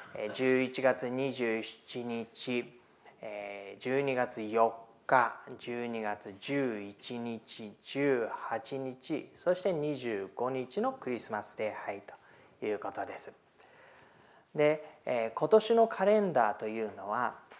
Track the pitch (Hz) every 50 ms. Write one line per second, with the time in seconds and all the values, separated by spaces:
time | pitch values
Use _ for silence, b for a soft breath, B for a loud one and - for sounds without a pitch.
0 | B B - - 107 107 101 123 131 131 131 127 131 123 127 - 127 131 123 -
1 | 131 123 123 131 135 135 123 120 123 113 113 113 107 - - - - - - 127
2 | 120 120 117 117 113 - - - - 131 123 120 120 - - - b b b b
3 | b b b _ - 110 104 104 104 101 101 101 98 98 98 - - 123 131 139
4 | 143 139 131 123 123 120 - 113 110 107 110 113 113 113 - - - - - _
5 | _ - 139 131 120 113 - - - - 127 113 - 123 120 120 120 120 117 113
6 | 107 104 104 - - 107 98 101 - - 139 143 135 123 113 104 101 101 101 -
7 | - - 123 120 117 117 113 110 - - - - 113 104 101 - - - - 139
8 | 143 143 131 120 113 104 - - - - 123 113 - - 139 135 135 127 127 -
9 | - - 160 131 - - - - - 175 180 180 - 202 180 151 147 151 147 127
10 | 123 120 110 98 95 92 - - 117 127 131 131 127 123 - 202 226 262 262 -
11 | - 131 123 110 - - 110 104 101 - - - 110 107 101 - - - 101 98
12 | - - - b b b b b b b b _ - 107 104 101 - 98 - 110
13 | 98 95 95 - - - - _ _ _ B B B B B B B B B B
14 | B B B B B B B B B _ - 151 147 151 156 151 - - - -
15 | - - 127 120 113 113 - - 156 151 - 220 214 - 233 233 226 220 - -
16 | 190 202 214 214 202 185 147 131 113 107 101 - 113 107 110 113 110 104 92 95
17 | 95 101 107 120 123 110 - - B B B